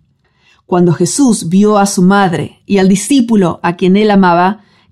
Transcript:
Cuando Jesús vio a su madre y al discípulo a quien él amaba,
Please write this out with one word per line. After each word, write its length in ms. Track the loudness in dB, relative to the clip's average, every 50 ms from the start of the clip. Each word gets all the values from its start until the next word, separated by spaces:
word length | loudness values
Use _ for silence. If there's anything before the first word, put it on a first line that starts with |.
| _ _ _ _ _ _ _ _ _ _ _ _ _
Cuando 260 | -4 -2 0 0 0 0
Jesús 560 | 0 -2 -4 -2 0 0 0 0 -2 -4 -2
vio 300 | 0 0 2 2 2 2
a 80 | 0
su 160 | 0 0 0 0
madre 580 | 2 2 2 0 0 -2 -4 -8 -10 -14 _ _
y 100 | -4 -2
al 120 | 0 2 2
discípulo 720 | 0 0 -2 -2 0 0 0 0 0 0 0 0 -2 -4 -4
a 140 | -6 -4
quien 200 | -2 0 0 0
él 140 | 2 2 2
amaba, 500 | 2 2 2 2 2 2 0 -2 -2 -6 _ _ _ _ _ _